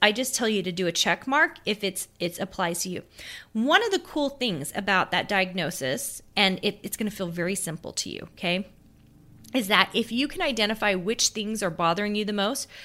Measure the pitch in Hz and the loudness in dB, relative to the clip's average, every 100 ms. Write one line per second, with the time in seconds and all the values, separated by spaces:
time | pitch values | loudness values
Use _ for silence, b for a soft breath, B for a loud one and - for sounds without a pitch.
0 | 208 220 254 - 226 208 180 175 180 165 | 4 4 0 0 2 2 0 0 0 2
1 | 214 185 - 285 330 - - 190 196 185 | 2 0 2 4 2 0 -4 -2 -2 -4
2 | - - 175 170 185 - 170 170 185 175 | -8 -4 -4 -2 -4 -2 -2 -2 -4 -6
3 | - B B B B 220 247 370 466 370 | -10 B B B B 0 6 6 6 0
4 | - 311 285 285 247 165 - - 196 190 | 0 0 0 0 -2 -2 -4 -4 2 2
5 | - 175 - 196 185 185 156 - 131 135 | 4 0 2 2 0 0 -2 -2 -2 -2
6 | - - - - 196 185 208 190 - - | -4 -10 -6 2 2 2 -2 -2 -6 -4
7 | 214 208 175 170 175 196 - 156 - - | -4 -4 -4 -2 -2 -2 -4 -8 -8 -6
8 | - - - - 170 180 196 - - - | -6 -8 -12 -6 -2 -2 -4 -14 -20 -20
9 | - - - - - 262 196 196 190 202 | -20 -20 -20 -20 -4 -2 4 4 4 0
10 | 220 233 285 - 330 220 208 220 208 185 | -2 -2 -2 -2 -2 0 0 0 0 0
11 | 180 240 - 220 208 220 196 160 170 170 | -2 0 0 -2 -4 -4 -4 0 0 2
12 | 208 208 208 208 202 277 - B | 0 -2 -2 0 -2 -2 -6 B